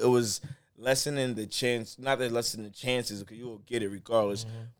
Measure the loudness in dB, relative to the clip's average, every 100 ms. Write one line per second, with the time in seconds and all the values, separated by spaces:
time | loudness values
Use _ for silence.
0 | 8 6 4 -2 -8 -14 _ -4 0 2
1 | 0 0 -2 -2 -4 0 0 0 -4 -4
2 | 0 2 2 0 0 -4 -10 -6 -2 0
3 | -2 -6 -10 -12 -14 -14 -4 -2 -2 -6
4 | 2 4 4 2 -4 -10 -12 -14